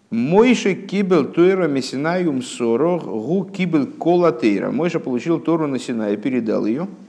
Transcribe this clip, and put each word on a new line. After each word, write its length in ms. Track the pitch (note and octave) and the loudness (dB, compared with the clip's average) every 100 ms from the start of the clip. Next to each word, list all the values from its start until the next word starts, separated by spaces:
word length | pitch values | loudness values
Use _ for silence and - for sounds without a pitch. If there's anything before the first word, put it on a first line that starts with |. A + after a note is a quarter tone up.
| _ | _
Мойше 680 | A2+ B2+ F#3 B3 A3+ G#3 F3 | -2 2 4 6 4 2 -2
кибел 500 | - F#3+ F#3+ F3+ B2+ | -4 -4 2 2 2
тойра 420 | - F3 F#3+ E3 | 4 4 4 0
месинаюм 760 | C3+ B2 C3 D#3 F3+ F3+ C3 | -2 -4 -4 -2 -2 -2 -2
сорох 640 | B2 - A#2 A#2 E3 F3 | -6 -4 0 2 2 0
гу 420 | - G#2+ A2+ F#3+ F#3+ | -4 -6 -2 -2 -2
кибел 420 | - F3+ D#3+ C3 | -4 0 0 0
кола 440 | - D#3+ F3 E3+ | -2 2 4 4
тейра. 400 | D#3+ A#2 G2 G2 | 4 2 2 0
Мойше 280 | A2 E3+ E3 | -2 -2 -2
получил 400 | C3+ A#2+ D#3 D#3+ | -4 -4 -2 -2
Тору 280 | - E3 D3+ | 0 0 0
на 120 | B2+ | -4
Синае 340 | - A#2 G#2+ | -4 -4 -2
и 40 | G#2 | -2
передал 480 | B2+ B2+ A2 G#2 G#2 | -2 -2 0 0 0
её. 220 | B2+ F#3+ - | -2 -4 -10